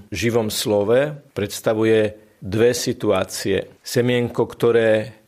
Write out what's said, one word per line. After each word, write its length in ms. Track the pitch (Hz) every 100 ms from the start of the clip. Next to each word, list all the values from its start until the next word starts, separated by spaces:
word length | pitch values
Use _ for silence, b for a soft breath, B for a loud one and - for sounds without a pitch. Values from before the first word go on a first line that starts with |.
| -
živom 400 | 92 113 117 107
slove 640 | - 117 104 104 123 147 147 - -
predstavuje 800 | 101 - 120 110 110 110 107 - B B
dve 320 | 101 107 120
situácie. 1040 | 127 127 - 107 92 - - 101 95 - -
Semienko, 640 | - 123 120 123 117 -
ktoré 800 | 113 - 120 117 113 110 110 -